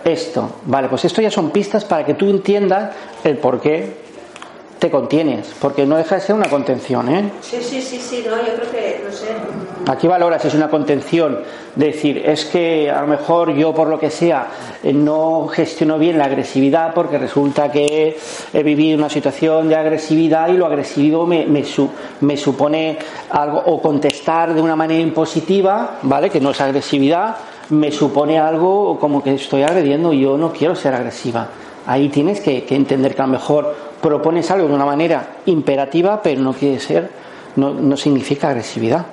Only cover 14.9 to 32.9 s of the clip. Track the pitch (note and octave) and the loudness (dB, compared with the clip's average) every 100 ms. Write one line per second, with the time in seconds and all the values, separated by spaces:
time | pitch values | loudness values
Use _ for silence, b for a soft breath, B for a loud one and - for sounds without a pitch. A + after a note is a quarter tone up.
14.9 | C#3+ D3 D#3 D#3+ D#3+ - - D#3+ - D#3+ | 2 2 2 2 0 -2 -2 -2 0 0
15.9 | D#3 E3 D#3+ C#3 C3+ C3 C3+ C3+ D#3 E3 | 2 2 2 2 0 -2 2 4 4 2
16.9 | D#3+ E3+ C#3+ B2+ - C#3+ C#3 D3 C#3+ D3 | 0 0 -2 0 0 0 2 0 2 2
17.9 | D3+ D#3 D#3 B B B - D3+ D3 D#3 | 2 0 0 B B B 0 2 4 4
18.9 | D#3 D3+ D3+ C#3 - D#3+ D#3+ D#3+ D#3 D#3 | 4 0 0 -2 0 2 2 4 2 2
19.9 | D#3 - D#3 E3 D#3+ E3 F#3 E3+ D3 C3+ | 0 0 2 4 4 4 4 2 0 -4
20.9 | - D3 D#3+ E3+ E3+ D#3+ D3 B2 - C3+ | 2 2 4 2 2 2 0 0 0 0
21.9 | B B B C#3+ C#3+ D3 C3+ D3+ D#3 D#3+ | B B B 0 0 -2 0 0 0 -2
22.9 | D3+ B B B C#3+ D3 D3+ - D#3 D#3+ | -4 B B B -2 0 0 0 0 0
23.9 | D3 C#3+ - - E3 E3 D#3+ D#3+ D#3+ D#3+ | 2 0 -2 -2 0 2 2 0 0 0
24.9 | D#3+ E3 D#3+ D#3 E3 D3+ G3 F#3+ G#3 A#3+ | 2 0 0 -2 -2 0 2 2 2 -2
25.9 | - C3+ C#3 D3 D#3 C#3 C3 C#3 C#3 - | -4 0 2 2 2 0 0 0 0 0
26.9 | D3 C3+ E3+ G#3+ A3 B B B D3+ D3 | 2 2 2 0 -6 B B B 0 2
27.9 | - C#3+ C#3 D3 D#3+ D#3 D#3+ F3 G3 G3+ | 0 0 2 2 2 2 2 2 2 0
28.9 | D#3+ D3+ C#3+ C3+ C3+ - C#3 C#3+ F3+ D3 | 0 0 0 0 -2 0 0 2 2 2
29.9 | C#3+ E3+ C#3+ C3+ C#3 E3 D#3+ D3+ F3 C#3+ | 2 2 2 2 2 0 0 -2 0 0
30.9 | B2+ A#2+ A2+ C3 A2+ A2 B B B - | -2 -4 -6 -6 -4 -6 B B B -2
31.9 | C3 C#3+ D3 D3+ G3+ - B2+ - C3+ C3+ | 0 2 2 0 0 0 -2 0 0 2